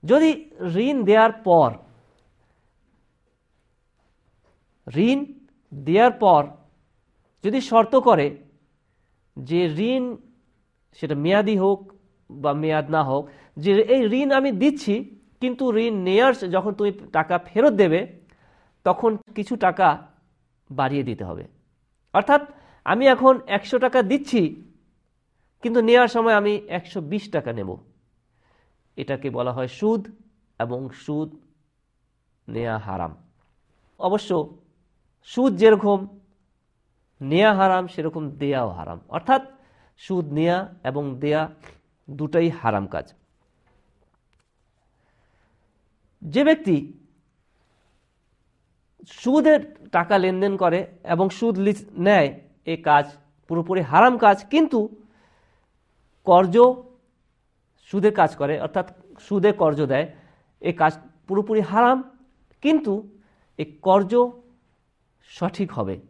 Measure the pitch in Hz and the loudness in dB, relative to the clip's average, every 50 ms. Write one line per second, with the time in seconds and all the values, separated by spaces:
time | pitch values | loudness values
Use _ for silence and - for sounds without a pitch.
0 | - 151 233 294 320 320 302 311 - - - - - 180 165 185 226 269 294 269 | 2 4 2 4 4 2 0 -2 -6 -20 -16 -10 -8 -6 -4 -2 -2 -2 -2 -2
1 | 220 185 208 220 220 226 220 220 - 196 175 165 151 120 113 - - _ _ _ | 2 2 4 4 4 2 2 -4 0 2 4 4 4 2 0 -6 -18 _ _ _
2 | _ _ _ _ _ _ _ _ _ _ _ _ _ _ _ _ _ _ _ _ | _ _ _ _ _ _ _ _ _ _ _ _ _ _ _ _ _ _ _ _
3 | _ _ _ _ _ _ _ _ _ _ _ _ _ _ _ _ _ _ _ _ | _ _ _ _ _ _ _ _ _ _ _ _ _ _ _ _ _ _ _ _
4 | _ _ _ _ _ _ _ _ _ _ _ _ _ _ _ _ _ - 117 143 | _ _ _ _ _ _ _ _ _ _ _ _ _ _ _ _ _ -12 -4 -2
5 | 196 233 262 277 285 - - - _ _ _ _ _ _ - 143 139 143 165 196 | 0 0 0 -2 -4 -10 -14 -20 _ _ _ _ _ _ -20 -14 -6 -2 2 4
6 | 233 254 240 247 220 196 175 151 143 147 - - _ _ _ _ _ _ _ _ | 4 4 2 2 2 4 4 4 2 0 -10 -20 _ _ _ _ _ _ _ _
7 | _ _ _ _ _ _ _ _ _ 196 214 269 254 - 226 226 220 226 269 262 | _ _ _ _ _ _ _ _ _ -4 -2 -2 -4 2 2 2 2 4 2 2
8 | 254 262 220 160 143 143 143 - - _ _ _ _ _ _ _ _ _ _ _ | 4 4 4 4 2 -2 -4 -10 -20 _ _ _ _ _ _ _ _ _ _ _
9 | _ _ _ _ _ _ _ 139 135 127 160 170 180 165 151 156 208 233 254 262 | _ _ _ _ _ _ _ -18 -12 -6 -2 -2 -2 -2 -2 -4 -2 -2 -2 -2
10 | 254 247 233 - _ _ _ _ _ _ _ _ _ _ _ _ _ _ _ _ | -4 -6 -10 -14 _ _ _ _ _ _ _ _ _ _ _ _ _ _ _ _
11 | - 147 151 143 147 170 190 202 214 196 220 196 185 196 202 190 196 - - _ | -8 -6 -4 -4 -2 0 0 0 0 0 -2 0 0 0 0 -2 -6 -20 -20 _
12 | _ _ _ _ _ _ - 143 139 147 143 147 156 160 156 156 147 143 156 156 | _ _ _ _ _ _ -20 -6 -4 -4 -4 -2 -2 -2 -2 -2 -2 -2 -2 -2
13 | 151 135 131 139 147 - - - - _ _ - 147 190 196 202 220 214 247 269 | -2 0 -2 -4 -4 -8 -18 -20 -20 _ _ -6 -2 0 2 2 4 2 2 2
14 | 247 214 214 254 294 277 277 269 269 277 233 185 226 294 294 285 - - 202 233 | 2 0 0 -2 0 0 0 0 0 0 -2 0 0 0 0 0 -4 -4 -4 -4
15 | 277 - - - _ _ _ _ - 254 247 247 269 254 220 220 226 233 220 202 | -4 -10 -18 -20 _ _ _ _ -6 -6 -4 -4 -4 -2 0 0 0 -2 -2 -4
16 | 185 180 190 208 247 269 247 247 202 185 170 185 185 214 202 202 208 208 196 202 | -2 0 2 4 4 4 2 0 -4 -4 -4 -2 -2 -2 -6 -4 -4 -4 -4 -6
17 | - - - 160 156 - 180 175 - - - 208 247 294 - 196 208 175 156 175 | -16 -6 -4 -4 -2 -2 -2 -4 -4 -4 -2 2 2 2 4 4 2 4 4 0
18 | 214 262 - - _ _ _ _ _ _ _ _ _ _ _ _ _ 185 185 - | -2 -4 -14 -20 _ _ _ _ _ _ _ _ _ _ _ _ _ -2 -2 0
19 | - 226 220 208 - _ - - 208 - 254 226 - 185 180 - 190 165 147 - | 0 -2 -2 -2 -10 _ -10 -10 -8 -8 -6 0 0 0 2 4 2 2 2 0
20 | - - _ _ _ _ _ _ _ _ _ _ _ _ 139 131 139 131 143 143 | -6 -20 _ _ _ _ _ _ _ _ _ _ _ _ -6 -4 -4 -2 -2 -4
21 | 135 123 110 - 101 92 82 87 87 - _ _ _ _ _ _ _ _ _ _ | -4 -6 -8 -10 -10 -12 -12 -12 -14 -18 _ _ _ _ _ _ _ _ _ _
22 | _ _ _ 190 - - 285 294 294 - - - _ _ _ _ _ - 175 226 | _ _ _ -2 2 4 2 2 2 -2 -20 -20 _ _ _ _ _ -4 -2 2
23 | 269 269 262 247 254 262 262 240 - - 202 202 - - - 247 247 254 254 254 | 4 4 4 6 6 4 4 4 0 -4 -6 -6 -4 -2 -4 -2 -2 2 2 0
24 | 233 185 254 - 277 - - 233 180 156 160 - - - _ _ _ _ _ _ | 0 2 0 -2 -2 -2 0 0 0 0 -4 -10 -20 -20 _ _ _ _ _ _
25 | _ _ _ _ _ _ _ _ _ _ _ _ - 240 233 247 226 220 240 247 | _ _ _ _ _ _ _ _ _ _ _ _ -8 -2 0 0 4 6 6 6
26 | 247 226 240 240 226 226 220 208 202 208 208 202 208 - 170 180 170 - - 202 | 4 4 2 0 0 2 2 2 2 0 -2 -4 -6 -8 -10 -10 -10 -8 -12 -12
27 | 165 139 185 214 202 208 - 156 131 123 117 117 98 95 92 92 - _ _ _ | -10 -6 -8 -8 -8 -6 -8 -6 -6 -6 -8 -8 -8 -10 -12 -14 -16 _ _ _
28 | _ _ _ _ _ _ _ _ _ _ _ _ _ _ _ _ _ _ _ - | _ _ _ _ _ _ _ _ _ _ _ _ _ _ _ _ _ _ _ -14
29 | 135 - 139 135 135 139 120 123 123 127 123 127 131 127 - - - 214 226 220 | -10 -8 -8 -8 -8 -8 -6 -4 -6 -6 -4 -6 -8 -10 -8 -4 -2 -2 -2 -2
30 | 196 - - _ _ _ _ _ _ _ _ _ 113 117 123 123 135 135 - - | -6 -10 -20 _ _ _ _ _ _ _ _ _ -8 -8 -6 -10 -10 -14 -16 -18
31 | - - 139 151 156 156 156 - _ _ _ _ _ _ _ _ _ _ _ _ | -12 -8 -6 -6 -6 -8 -12 -20 _ _ _ _ _ _ _ _ _ _ _ _
32 | _ _ _ _ _ _ _ _ _ - 113 113 117 117 113 110 107 104 95 92 | _ _ _ _ _ _ _ _ _ -14 -10 -8 -8 -6 -8 -8 -8 -10 -8 -8
33 | 87 82 76 - _ _ _ _ _ _ _ _ _ _ _ _ _ _ _ _ | -8 -10 -10 -16 _ _ _ _ _ _ _ _ _ _ _ _ _ _ _ _
34 | - 185 190 208 208 - 185 165 147 147 - _ _ _ _ _ _ _ _ _ | -4 -4 -4 -4 -4 -4 -4 -4 -4 -6 -12 _ _ _ _ _ _ _ _ _
35 | _ _ _ _ _ - - 240 254 269 202 170 214 220 214 202 208 202 202 196 | _ _ _ _ _ -10 -4 0 0 0 2 4 6 6 6 6 2 0 0 -2
36 | 190 196 - - _ _ _ _ _ _ _ _ _ _ _ _ _ _ _ _ | -2 -10 -16 -20 _ _ _ _ _ _ _ _ _ _ _ _ _ _ _ _
37 | _ _ _ _ 139 135 151 175 208 220 214 190 190 190 185 185 185 175 - - | _ _ _ _ -8 -2 0 2 4 4 4 4 2 2 2 0 -2 -6 -8 -8
38 | 156 160 156 170 156 143 143 147 143 139 139 131 120 107 87 87 78 - 85 85 | -8 -6 -6 -8 -10 -10 -10 -8 -6 -4 -2 -2 -4 -4 -6 -10 -12 -14 -14 -16
39 | _ _ - 160 - - 269 269 269 - - _ _ _ _ _ _ _ _ _ | _ _ -12 -10 -2 0 0 0 0 -6 -20 _ _ _ _ _ _ _ _ _
40 | - - 190 180 170 147 143 151 160 170 175 180 196 202 - - _ 131 131 143 | -10 -6 -6 -6 -6 -4 -4 -2 0 0 0 -2 -4 -8 -16 -10 _ -8 -8 -6
41 | 147 143 131 127 139 147 147 156 160 165 160 _ _ - - _ _ _ _ _ | -8 -8 -10 -6 -4 -2 -2 -2 -2 -6 -10 _ _ -20 -20 _ _ _ _ _
42 | _ - 143 139 151 147 151 170 170 170 - - - 117 107 101 98 95 - 80 | _ -20 -12 -10 -10 -2 -2 0 0 0 -2 -2 -4 -2 -2 -2 -4 -6 -8 -10
43 | 67 - _ _ _ _ _ _ _ _ _ _ _ _ _ _ _ _ _ _ | -10 -12 _ _ _ _ _ _ _ _ _ _ _ _ _ _ _ _ _ _
44 | _ _ _ _ _ _ _ _ _ _ _ _ _ _ _ _ _ _ _ _ | _ _ _ _ _ _ _ _ _ _ _ _ _ _ _ _ _ _ _ _
45 | _ _ _ _ _ _ _ _ _ _ _ _ _ _ _ _ _ _ _ _ | _ _ _ _ _ _ _ _ _ _ _ _ _ _ _ _ _ _ _ _
46 | _ _ _ _ - 165 143 233 285 302 320 311 311 196 175 143 143 - - - | _ _ _ _ -18 -6 -2 0 4 4 2 2 2 0 0 0 -2 -6 -18 -20
47 | _ _ _ _ _ _ _ _ _ _ _ _ _ _ _ _ _ _ _ _ | _ _ _ _ _ _ _ _ _ _ _ _ _ _ _ _ _ _ _ _
48 | _ _ _ _ _ _ _ _ _ _ _ _ _ _ _ _ _ _ _ _ | _ _ _ _ _ _ _ _ _ _ _ _ _ _ _ _ _ _ _ _
49 | - _ - - - 240 262 302 - 311 311 294 294 - - _ - - - 175 | -20 _ -20 -8 -4 0 2 4 4 6 4 4 2 -4 -20 _ -20 -4 -4 -4
50 | 170 170 214 196 180 185 185 185 196 202 196 190 190 175 165 180 196 - - _ | 0 2 0 2 2 0 0 0 -2 -2 -2 0 0 0 0 0 -4 -8 -14 _
51 | _ - 170 165 190 196 185 - 233 233 220 180 196 202 208 202 - - - - | _ -4 -2 0 0 -2 -2 -2 -2 -2 -2 0 0 -2 -2 -4 -8 -18 -10 -2
52 | 175 196 208 190 151 139 135 - - _ _ _ _ - 165 165 165 151 147 147 | 0 2 4 4 2 0 -2 -10 -20 _ _ _ _ -8 -8 -6 0 2 2 2
53 | 143 143 - - _ _ _ _ _ _ 165 170 165 170 185 185 165 127 135 165 | 2 0 -10 -20 _ _ _ _ _ _ -6 -6 -4 -2 -2 -4 -4 2 4 6
54 | 220 254 254 226 233 208 202 202 - - - 302 320 311 - 226 208 220 - - | 6 6 4 4 4 4 4 2 -2 -2 0 0 2 2 0 -2 -4 -4 -8 -18
55 | - _ _ _ _ _ _ _ _ _ _ _ _ _ _ _ _ _ _ _ | -20 _ _ _ _ _ _ _ _ _ _ _ _ _ _ _ _ _ _ _
56 | _ _ _ _ _ - 175 175 190 185 175 233 240 254 254 254 - - _ _ | _ _ _ _ _ 4 6 6 6 4 4 6 6 6 4 0 -10 -20 _ _
57 | _ _ _ _ _ _ _ _ _ _ _ _ _ _ _ _ _ _ - 196 | _ _ _ _ _ _ _ _ _ _ _ _ _ _ _ _ _ _ -6 2
58 | 180 214 208 208 180 156 - - 139 143 151 147 - 156 - 190 175 - - _ | 2 2 4 4 2 2 2 -4 -4 -4 -4 -4 -6 -6 -4 -6 -6 -6 -10 _
59 | _ _ - - - - 202 202 180 208 208 208 185 156 151 143 156 131 135 135 | _ _ -20 -20 -10 -6 -4 2 2 2 2 2 0 0 2 0 -2 -2 -2 -2
60 | 156 160 - - _ _ _ _ _ _ _ _ - - 170 170 160 156 156 - | -2 -4 -10 -20 _ _ _ _ _ _ _ _ -8 -8 -2 0 0 0 0 -2
61 | - - _ _ _ - 190 196 208 208 220 214 202 160 185 214 240 247 262 262 | -18 -20 _ _ _ -6 -4 -4 -4 -2 -2 -2 -2 -2 0 2 2 2 2 0
62 | 262 - _ _ _ _ _ _ _ _ _ _ - 285 320 302 - 220 190 208 | -2 -12 _ _ _ _ _ _ _ _ _ _ -2 0 0 0 0 -2 -6 -6
63 | 220 - - _ _ _ _ _ _ _ _ - 156 - - _ - 185 190 202 | -6 -12 -20 _ _ _ _ _ _ _ _ -12 -12 -12 -12 _ 0 2 2 2
64 | 202 185 226 240 240 247 240 - _ _ _ _ _ _ _ _ _ _ _ _ | 2 2 0 0 0 0 -2 -14 _ _ _ _ _ _ _ _ _ _ _ _
65 | _ _ _ _ _ _ - - - - - - 98 - - - 107 95 95 - | _ _ _ _ _ _ -12 -8 -8 -8 -6 -6 -10 -8 -6 -8 -8 -8 -8 -12
66 | - | -14